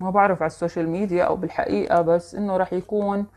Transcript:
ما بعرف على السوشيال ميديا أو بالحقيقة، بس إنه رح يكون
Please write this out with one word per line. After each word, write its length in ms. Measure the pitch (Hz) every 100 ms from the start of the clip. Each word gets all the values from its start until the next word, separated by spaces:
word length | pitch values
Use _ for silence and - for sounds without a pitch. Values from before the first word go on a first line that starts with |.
ما 100 | 185
بعرف 320 | 202 202 175
على 40 | 156
السوشيال 420 | - 170 175 165
ميديا 360 | 170 190 175
أو 120 | 175 156
بالحقيقة، 640 | 165 - - 202 - 170
بس 320 | 165 170 170
إنه 220 | - 208 185
رح 160 | 180
يكون 540 | 185 - 208 202 202 208